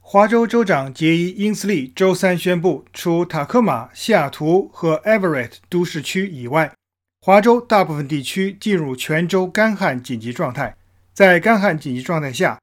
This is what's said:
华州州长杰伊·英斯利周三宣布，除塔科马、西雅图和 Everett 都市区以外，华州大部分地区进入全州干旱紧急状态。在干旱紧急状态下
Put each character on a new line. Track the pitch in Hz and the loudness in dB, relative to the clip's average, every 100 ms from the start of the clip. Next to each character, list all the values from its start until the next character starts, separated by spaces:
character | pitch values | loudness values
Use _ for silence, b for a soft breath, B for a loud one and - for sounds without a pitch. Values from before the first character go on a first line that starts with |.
华 | _ 202 208 | _ 2 4
州 | 233 233 | 2 2
州 | 233 | 0
长 | 208 151 135 | 0 0 -2
杰 | 131 160 165 | -2 0 2
伊· | 175 196 | -2 -2
英 | 202 | -4
斯 | 208 196 | -2 -2
利 | 185 180 | -2 -4
周 | - 190 | 0 0
三 | 185 190 180 | 2 0 0
宣 | 180 175 | -2 0
布， | 175 139 - | 0 -2 -8
除 | - 175 170 | -8 -2 0
塔 | 175 156 | 0 -4
科 | 143 240 | -2 2
马、 | 214 123 123 | 2 0 -6
西 | - - | -12 0
雅 | 202 139 | 0 0
图 | - 156 180 - | -4 0 0 0
和 | - 165 156 | -4 -2 -2
Everett | 208 220 185 143 113 - _ | 0 0 0 -2 -6 -12 _
都 | 175 | -4
市 | 175 160 | -2 -6
区 | 127 190 190 | -6 -4 -4
以 | 147 117 | -8 -4
外， | 151 151 _ _ _ _ _ | -2 -2 _ _ _ _ _
华 | - 196 | 4 6
州 | 220 240 | 6 2
大 | 240 208 | 4 2
部 | 160 | 2
分 | 151 139 | -4 -4
地 | 147 | -6
区 | 127 190 190 196 | -4 -4 -4 -4
进 | 220 190 | -2 -2
入 | 147 | -2
全 | 131 - 156 175 | -8 -4 -2 0
州 | 190 185 | 0 0
干 | 196 220 | 0 0
旱 | 202 185 131 | 2 -2 -2
紧 | 123 120 | -6 -8
急 | 113 | -8
状 | 120 160 | -6 -6
态。 | 127 135 - _ _ _ | -4 -8 -10 _ _ _
在 | - 196 175 | 2 4 6
干 | 208 226 | 4 2
旱 | 202 156 | 2 -2
紧 | 143 | -6
急 | 123 | -8
状 | 131 165 | -4 -4
态 | 143 | -4
下 | 120 175 110 | -2 -2 -2